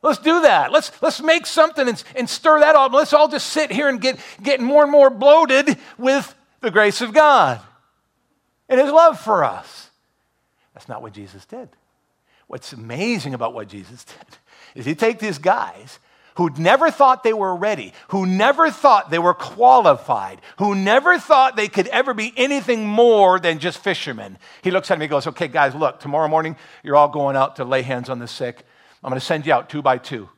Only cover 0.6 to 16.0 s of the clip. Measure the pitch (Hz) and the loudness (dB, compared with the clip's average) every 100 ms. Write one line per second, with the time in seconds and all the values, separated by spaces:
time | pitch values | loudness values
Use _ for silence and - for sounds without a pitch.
0.6 | 135 294 - - 311 - 311 330 - - | 0 -2 -4 -6 -6 -4 -2 -2 -2 -2
1.6 | 320 320 254 214 - 262 240 - 320 311 | 0 0 -6 -6 -12 -10 -10 -4 0 4
2.6 | 294 311 269 262 302 294 302 277 - - | 4 4 2 0 2 2 2 0 -6 -4
3.6 | 302 214 285 254 247 262 - - 202 269 | -4 -2 -2 -2 -4 -6 -12 -12 -4 -4
4.6 | 247 294 294 294 277 233 269 311 311 262 | 2 2 4 6 4 4 6 6 6 0
5.6 | 285 247 - - 254 269 202 _ _ _ | 0 -4 -8 -6 -2 -2 -4 _ _ _
6.6 | 233 190 208 - 240 214 302 262 156 117 | -2 2 2 0 -2 4 4 4 2 -2
7.6 | - _ _ _ _ _ _ _ _ _ | -12 _ _ _ _ _ _ _ _ _
8.6 | _ 254 277 302 330 247 - 202 139 92 | _ 0 4 4 4 2 -2 0 0 -4
9.6 | - - - _ _ _ _ _ _ _ | -16 -20 -20 _ _ _ _ _ _ _
10.6 | _ _ - 117 113 104 98 95 _ 240 | _ _ -18 -16 -16 -18 -20 -20 _ -20
11.6 | 208 _ _ _ _ _ _ _ _ 127 | -20 _ _ _ _ _ _ _ _ -18
12.6 | - 127 113 123 208 226 139 127 - 120 | -16 -18 -14 -8 -4 -4 -6 -8 -8 -8
13.6 | 101 104 98 123 - - _ _ _ _ | -16 -18 -20 -20 -20 -20 _ _ _ _
14.6 | - - 120 160 226 226 214 151 156 208 | -20 -14 -10 -2 -2 -2 -8 -4 -2 -2
15.6 | - 87 202 - | -4 -12 -20 -20